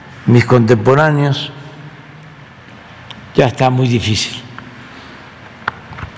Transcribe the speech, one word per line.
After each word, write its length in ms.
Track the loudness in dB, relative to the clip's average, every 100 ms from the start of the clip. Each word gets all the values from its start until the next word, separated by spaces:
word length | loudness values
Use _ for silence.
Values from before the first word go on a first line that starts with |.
| -20 -8 2
mis 200 | 2 4
contemporáneos, 1040 | 2 4 2 4 4 4 2 0 -2 -6 -14 -20 -20 -20 -20 -20 -20 -20 -20 -20 -20 -20 -20 -20 -20 -20 -20 -6 0
ya 120 | 0
está 220 | 2 0
muy 180 | 2 0
difícil 540 | 0 0 -2 -4 -10 -16 -20 -20 -20 -20 -20 -20 -20 -20 -20 -20 -14 -14 -14 -18 -16 -14